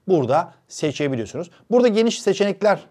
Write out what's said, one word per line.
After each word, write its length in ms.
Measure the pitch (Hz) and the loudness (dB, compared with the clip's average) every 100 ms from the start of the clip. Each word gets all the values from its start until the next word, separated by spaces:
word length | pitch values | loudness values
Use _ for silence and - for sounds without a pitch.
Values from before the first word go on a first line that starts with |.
| - | 0
burada 440 | 170 120 151 175 _ _ | 0 2 0 -2 _ _
seçebiliyorsunuz. 840 | - 156 135 143 123 104 139 180 _ - | -6 -4 -2 -2 -4 -6 -10 -12 _ 0
Burada 180 | 240 240 | 2 4
geniş 340 | 208 226 - | 2 0 0
seçenekler, 580 | 202 - 202 196 208 175 - | -2 0 -2 0 0 0 -4